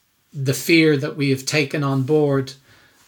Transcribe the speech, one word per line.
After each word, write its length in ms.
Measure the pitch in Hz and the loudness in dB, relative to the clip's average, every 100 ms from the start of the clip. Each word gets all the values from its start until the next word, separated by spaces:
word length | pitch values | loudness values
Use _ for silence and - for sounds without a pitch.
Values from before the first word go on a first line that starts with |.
| _ _ _ | _ _ _
the 200 | 151 135 | -6 -4
fear 440 | 131 - 170 156 143 | -2 2 4 4 2
that 180 | 147 - | -2 -4
we 140 | 139 | -2
have 160 | 131 131 | -2 -2
taken 380 | 151 139 160 | -2 -2 -2
on 200 | 139 135 | -2 -2
board 500 | 127 151 147 139 135 - _ _ _ _ | 0 2 2 0 -2 -10 _ _ _ _